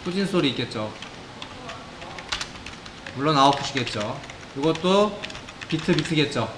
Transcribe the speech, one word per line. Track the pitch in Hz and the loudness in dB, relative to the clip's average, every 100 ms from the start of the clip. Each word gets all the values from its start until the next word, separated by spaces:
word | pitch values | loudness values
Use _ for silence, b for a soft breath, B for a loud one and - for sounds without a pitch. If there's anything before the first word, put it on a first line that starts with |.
후진 | - 180 190 | -2 0 2
소리 | 175 147 | 4 2
있겠죠. | 120 120 117 107 107 - - - - - - - - - - - - - - - - - - - - - 127 | 0 -4 -4 -6 -6 -12 -14 -14 -14 -14 -12 -12 -12 -12 -14 -12 -12 -8 -6 -6 -10 -12 -12 -14 -14 -12 -2
물론 | 143 151 | 2 8
아웃풋이겠죠. | 139 139 - 135 120 113 104 139 - - - 139 | 8 6 0 -2 -2 -2 -4 -6 -10 -14 -10 0
이것도 | 151 156 180 196 208 208 - - - - - | 2 4 4 6 6 2 -10 -10 -12 -14 -4
비트, | 156 - 160 | -2 4 2
비트겠죠. | 151 151 139 127 107 | 4 2 4 2 -2